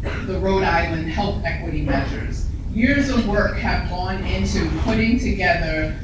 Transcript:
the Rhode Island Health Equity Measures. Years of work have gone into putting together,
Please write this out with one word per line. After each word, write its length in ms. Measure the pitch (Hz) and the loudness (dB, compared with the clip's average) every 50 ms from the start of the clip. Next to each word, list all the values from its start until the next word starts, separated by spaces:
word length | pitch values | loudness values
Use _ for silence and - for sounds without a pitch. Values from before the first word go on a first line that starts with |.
| - - - - - | -4 -4 -4 -4 -4
the 140 | - 185 180 | -4 -2 0
Rhode 240 | 185 190 190 190 190 | 0 2 2 2 2
Island 480 | 180 165 170 165 165 165 160 160 160 | 2 2 2 0 0 -2 -2 -2 -2
Health 340 | 156 - 202 196 - 202 - | -2 -2 -2 -2 -2 -2 -2
Equity 380 | 165 165 - 156 160 151 151 151 | -4 -4 -4 -4 -4 -2 -2 0
Measures. 640 | 143 135 - 135 - - - - - - - - - - - - - - | 0 0 0 0 -2 -4 -4 -4 -4 -4 -2 -2 -4 -4 -4 -4 -4 -2
Years 380 | 208 240 269 277 285 - 269 | 2 2 4 4 4 2 2
of 180 | 254 233 220 202 | 2 2 2 2
work 300 | 202 208 - - - - | 2 2 2 2 0 0
have 320 | - - - - - - | 0 0 0 0 0 -2
gone 340 | - - - - 196 - - | -2 -2 -2 -2 -2 -2 -2
into 460 | - 185 196 196 190 - 196 165 156 151 156 - | -2 0 0 0 0 2 0 0 0 0 0 0
putting 340 | - - 220 220 226 - 262 | 2 2 2 4 4 2 2
together, 800 | - - - 190 185 349 - - - - 156 156 - - - - | 2 0 0 2 2 2 2 2 2 0 0 0 -2 -2 -2 -4